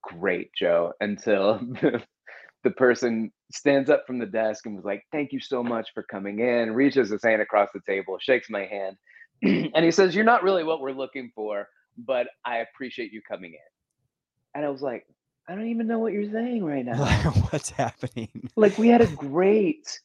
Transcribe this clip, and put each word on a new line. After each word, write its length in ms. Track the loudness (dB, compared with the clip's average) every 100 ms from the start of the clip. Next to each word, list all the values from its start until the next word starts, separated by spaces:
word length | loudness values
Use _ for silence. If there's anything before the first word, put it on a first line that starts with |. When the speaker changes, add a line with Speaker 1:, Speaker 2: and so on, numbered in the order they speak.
Speaker 1:
great, 480 | -14 -4 -2 -2 -6 -2
Joe, 340 | 2 2 0 -4
until 580 | -4 -4 0 2 4 2
<laughs> 220 | -4 0
the, 220 | 0 0 -8 _ -20 -20 -20 _
the 60 | -2
person 640 | 4 4 4 0 -2 -6 _ _
stands 380 | -4 2 2 4
up 140 | 0 0
from 120 | -8
the 80 | -4
desk 400 | -2 -2 -4 -10
and 100 | -10
was 80 |
like, 200 | -8 -8 _
"Thank 200 | -6 -4
you 80 | -8
so 220 | -4 -4
much 280 | -2 -4 -6
for 80 | -12
coming 360 | -10 -10 -8 -2
in," 340 | 0 2 0
reaches 360 | 2 4 4 2
his 120 | 2
hand 180 | 2 2
across 280 | 2 2 2
the 60 | -2 -4
table, 320 | -4 -4 -8
shakes 300 | 0 0 0
my 140 | -8 -6
hand, 300 | -8 -8 -10 _ -20
<clears throat> 220 | -20 _
and 420 | 0 2 2 2
he 60 | 4
says, 240 | 4 4
"You're 100 | 4
not 180 | 4 4
really 220 | 2 0
what 160 | 0 -4
we're 120 | -4
looking 380 | -8 -8 -10 -14
for, 340 | -10 -6 -6 -10 _ _ -16
but 300 | -4 -2 -2 _
I 140 | -6 -6
appreciate 540 | -6 _ -12 -8 -10
you 100 | -10 -12
coming 240 | -12 -12
in." 80 | -20 _ _ _ _ _ _ _ _ _
And 100 | -6 -6
I 40 |
was 120 | -4
like, 240 | -6 -8 _ _ _ _ -14
"I 60 |
don't 140 | -8 -4
even 180 | -4 -2
know 120 | -2
what 140 | -2
you're 180 | -2 -4
saying 320 | -4 -4 -2
right 200 | -2 -2
now." 200 | -2 -2
Speaker 2:
<laughs> 460 | 2 2 2 0 0
What's 200 | -4 -6
happening? 800 | -4 -4 -4 -10 -8 -10 -12 -8 4
Speaker 1:
Like, 200 | 4 6
we 100 | 6
had 120 | 6
a 60 | 6
great 960 | 2 -4 2 4 4 2 -2 -10 -18